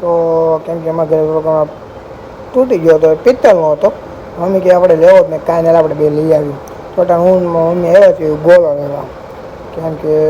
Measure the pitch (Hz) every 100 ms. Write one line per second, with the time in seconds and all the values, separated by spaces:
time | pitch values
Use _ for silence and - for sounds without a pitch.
0 | 175 170 165 165 160 160 160 170 160 165
1 | 156 156 156 160 156 156 151 - - -
2 | - - - - - 254 254 202 160 156
3 | 156 156 240 262 240 185 156 147 208 -
4 | - - - - 175 190 185 180 180 160
5 | 170 190 165 160 143 170 165 165 156 147
6 | 151 151 160 156 147 143 - - - -
7 | 180 170 175 185 175 170 165 175 170 180
8 | 196 175 156 151 156 175 160 143 143 143
9 | - - - - - - - - 160 156
10 | 156 156